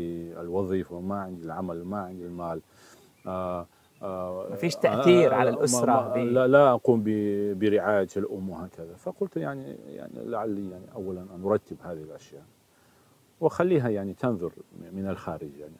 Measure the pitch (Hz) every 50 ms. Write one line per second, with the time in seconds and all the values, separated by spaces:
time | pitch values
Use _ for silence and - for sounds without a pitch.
0 | 85 85 85 85 85 85 82 82 87 87 87 98 98 90 95 92 87 - 87 87
1 | 90 95 101 101 95 92 92 87 82 80 80 90 92 90 82 85 87 92 101 104
2 | 92 90 92 90 87 87 87 87 85 82 82 78 - _ _ _ - - - -
3 | _ _ _ _ - 92 92 92 92 90 90 87 87 _ _ _ _ _ _ -
4 | - 98 92 92 92 90 90 92 95 - - - 170 170 - - - - 104 117
5 | 135 175 180 180 165 127 131 131 127 123 117 - - 123 123 123 120 123 123 113
6 | 120 120 123 123 120 120 123 127 127 127 135 143 143 135 123 113 - 131 120 113
7 | 104 107 107 107 104 104 101 101 104 104 98 95 107 104 101 101 90 101 104 101
8 | 95 92 - 98 101 - 113 95 92 95 85 80 87 92 - - 82 82 87 -
9 | - 185 180 - 196 180 - 165 156 143 139 135 135 143 - - - 143 - -
10 | - - - - 113 113 117 107 110 110 104 101 101 92 90 90 98 - - 117
11 | 95 95 92 90 90 98 92 87 92 98 107 101 _ - 85 - - 87 87 78
12 | 78 78 73 - - - 71 69 - _ _ _ _ _ _ _ _ _ _ _
13 | _ _ _ _ _ _ _ - 170 156 - - 175 185 180 147 123 117 107 101
14 | 98 98 92 - - 127 113 85 87 80 - - - _ 87 85 85 85 90 95
15 | 95 98 90 - - 85 80 76 82 73 69 73 73 76 82 -